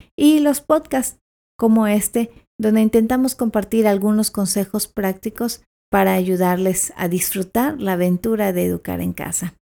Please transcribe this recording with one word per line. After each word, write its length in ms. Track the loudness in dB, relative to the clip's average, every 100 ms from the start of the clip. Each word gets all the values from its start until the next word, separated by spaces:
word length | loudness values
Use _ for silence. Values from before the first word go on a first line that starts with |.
| _ 0
y 240 | 4 4
los 220 | 4 0
podcasts 580 | 0 0 0 -4 -4 -8 _ _ _ -2
como 300 | 2 4 2
este, 440 | 0 0 -2 -4 -8 _ -4
donde 220 | 0 2
intentamos 540 | 4 2 2 2 0 -2
compartir 520 | -2 -2 -2 0 2
algunos 420 | 2 2 0 0
consejos 580 | -2 -2 -2 -4 -4 -6
prácticos 760 | -4 -4 -4 -8 -6 -6 -8 _ _ _
para 220 | 0 2
ayudarles 800 | 2 0 2 2 2 0 -2 -4 -6
a 120 | -4
disfrutar 760 | -2 -4 -4 -4 -2 -2 -2
la 120 | -4
aventura 600 | 0 0 0 0 0 0
de 120 | 0 -2
educar 360 | -2 -6 -6
en 120 | -6
casa. 420 | -6 -8 -6 -8 -10